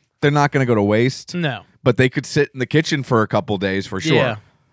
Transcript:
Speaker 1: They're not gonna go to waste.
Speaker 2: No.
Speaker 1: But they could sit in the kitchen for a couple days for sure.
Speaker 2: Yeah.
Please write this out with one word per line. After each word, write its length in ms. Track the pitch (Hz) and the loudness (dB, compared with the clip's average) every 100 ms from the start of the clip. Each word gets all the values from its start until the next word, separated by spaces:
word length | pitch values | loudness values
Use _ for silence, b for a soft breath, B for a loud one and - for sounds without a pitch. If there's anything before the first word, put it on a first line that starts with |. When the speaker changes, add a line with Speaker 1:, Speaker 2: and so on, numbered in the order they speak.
| _ _ | _ _
Speaker 1:
They're 100 | 147 | 0
not 220 | 147 143 | 2 2
gonna 140 | 139 123 | 0 2
go 100 | 110 | 2
to 60 | |
waste. 500 | 101 110 127 - - | 2 2 0 -2 -8
Speaker 2:
No. 280 | 180 156 107 - _ | -6 -6 -6 -14 _
Speaker 1:
But 140 | 127 120 | 0 2
they 120 | 131 | 2
could 180 | 151 117 | 0 -2
sit 240 | 151 143 | -2 -2
in 60 | 131 | -4
the 60 | 123 | -2
kitchen 360 | 151 160 147 | 0 0 -2
for 200 | - 117 | 0 0
a 40 | 104 | 2
couple 320 | 107 92 98 | 0 -2 -2
days 280 | 98 98 - | -2 -2 -4
for 120 | 92 | -4
sure. 140 | 160 | 0
Speaker 2:
Yeah. 220 | 160 127 107 - _ _ | 2 0 -4 -12 _ _